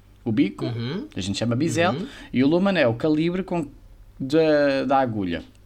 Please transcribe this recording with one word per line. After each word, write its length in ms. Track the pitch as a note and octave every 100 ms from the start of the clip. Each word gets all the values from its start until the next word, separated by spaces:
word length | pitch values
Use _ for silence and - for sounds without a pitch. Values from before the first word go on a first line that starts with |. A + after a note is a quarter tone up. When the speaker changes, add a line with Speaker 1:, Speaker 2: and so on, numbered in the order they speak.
| - -
Speaker 1:
o 80 | A#2+
bico, 320 | A2 F#3 -
Speaker 2:
Uhum. 420 | C3 A#2 A#2+ F3+ D4+
Speaker 1:
a 60 | -
gente 180 | F#2+ G2
chama 160 | A#2
bisel, 380 | A#2+ D#3+ D3 E3+
Speaker 2:
Uhum. 160 | E3+ G3+ - -
Speaker 1:
e 100 | A#2+ C#3
o 20 |
lumen 300 | F3 G3+ F#3
é 100 | B2
o 60 |
calibre 500 | A#2 D#3+ D3+ E3 F3+
com, 240 | F3 F3 D3 - - - - -
da, 680 | C3 D#3 D#3+ D3 C#3+ C3+ C3
da 120 | C3+
agulha. 440 | C3 G#2+ F#2 E2 - -